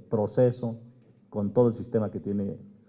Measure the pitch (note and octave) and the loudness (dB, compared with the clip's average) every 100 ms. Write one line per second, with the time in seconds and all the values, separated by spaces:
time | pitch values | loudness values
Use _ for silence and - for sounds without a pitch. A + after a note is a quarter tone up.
0 | - A2+ G2+ - B2+ B2 A#2 A2+ - - | -4 -2 0 4 2 2 -4 -8 -12 -20
1 | _ _ _ G#2+ G2+ G2+ B2 A2 A#2+ A2+ | _ _ _ -4 0 4 4 2 -2 -2
2 | G#2 G2 G2 G2+ G2+ - - - | -2 -4 -4 -2 -4 -6 -14 -20